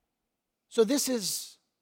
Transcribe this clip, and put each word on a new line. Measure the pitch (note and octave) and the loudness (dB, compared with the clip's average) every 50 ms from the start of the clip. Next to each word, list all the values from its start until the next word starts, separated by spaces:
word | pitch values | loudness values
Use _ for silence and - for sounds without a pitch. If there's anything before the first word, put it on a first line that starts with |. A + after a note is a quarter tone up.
| _ _ _ _ _ _ _ _ _ _ _ _ _ _ | _ _ _ _ _ _ _ _ _ _ _ _ _ _
So | - A#3 A3+ | 2 2 4
this | G3+ C#4+ C4+ - C4 | 4 2 0 0 0
is | B3+ A3+ F#3 D#3 - - - - - _ _ _ _ _ | -2 -2 -4 -4 -6 -6 -8 -12 -18 _ _ _ _ _